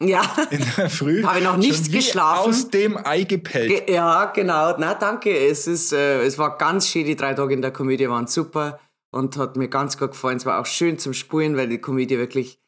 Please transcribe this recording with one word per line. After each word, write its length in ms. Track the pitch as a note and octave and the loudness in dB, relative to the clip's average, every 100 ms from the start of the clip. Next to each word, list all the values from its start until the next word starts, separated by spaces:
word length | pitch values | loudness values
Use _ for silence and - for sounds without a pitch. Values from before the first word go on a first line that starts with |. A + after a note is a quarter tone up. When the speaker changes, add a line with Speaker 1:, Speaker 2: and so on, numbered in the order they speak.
Speaker 1:
Ja. 220 | F#3 F#3 F#3 - D4 | 2 2 2 0 0
Speaker 2:
In 100 | D3 B2+ - | -2 -2 0
der 140 | F3 | -2
Früh. 340 | - C#3+ F3+ | 0 0 2
Speaker 1:
Habe 140 | G#3 F3+ | 2 2
ich 40 | F#3 | 2
noch 100 | F3+ | 4
nicht 200 | A#3 D#3 D#3 | 2 2 0
Speaker 2:
Schon 0 | |
wie 40 | E3 | 0
Speaker 1:
geschlafen. 500 | - F#3+ D#3 E3+ A3+ | 0 2 2 4 2
Speaker 2:
aus 200 | A#3 B3+ | 2 2
dem 280 | G3 G#3 G#3 | 2 2 0
Ei 260 | - D#3+ | -2 0
gepellt. 600 | G3 F#3+ - C#3 A#2 G3 G3+ | 0 -2 -2 0 2 0 2
Speaker 1:
Ge-, 60 | F3 | 2
ja, 300 | E3+ E3 G3+ | 4 4 2
genau. 500 | G#3 F#3 D#3 D#3+ E3+ | 0 0 2 2 0
Na, 160 | D#3+ G3+ | -2 0
danke. 340 | G#3 A#3 G#3 E3+ | -2 0 0 2
Es 300 | C#3 D3+ E3+ | 2 2 -2
ist, 260 | E3+ - | -2 0
äh, 280 | C#3+ C#3+ C3+ | 2 2 2
es 140 | B2+ C#3 | 0 0
war 200 | D3 D3 | -2 0
ganz 320 | D#3 F#3+ - | 0 2 0
schön, 160 | E3 D3+ | 0 -2
die 100 | C#3+ | -2
drei 180 | C#3 | -2
Tage 200 | C3+ C3+ | -2 0
in 80 | C3+ | 0
der 100 | C3 | -2
Komödie 380 | C3 C3 C3 C3 | -2 -2 0 2
waren 180 | A#2+ A#2+ | 0 -2
super 500 | F3 D#3+ D#3 D3 C#3+ _ _ _ | -2 -2 -4 -4 -6 _ _ _
und 260 | - C3+ C#3 | -4 -4 -2
hat 180 | C3 C3 | -4 -2
mir 140 | B2+ | -2
ganz 280 | C3+ C#3 - | -2 -4 -4
gut 140 | C3+ | -4
gefallen. 240 | C3+ B2+ B2 | -4 -4 -2
Es 100 | B2+ | -2
war 140 | F#2+ | -2
auch 60 | A#2+ | -2
schön 340 | - E3+ D#3+ | -2 0 0
zum 140 | C#3 | -4
Spulen, 420 | B2+ - D#3 D#3 C#3 | -8 -4 -2 0 0
weil 140 | B2+ | -2
die 80 | A#2 | -4
Komödie 380 | - C3 B2+ B2+ | -4 -2 0 -2
wirklich 420 | B2 C3+ B2 - | -2 -4 -6 -10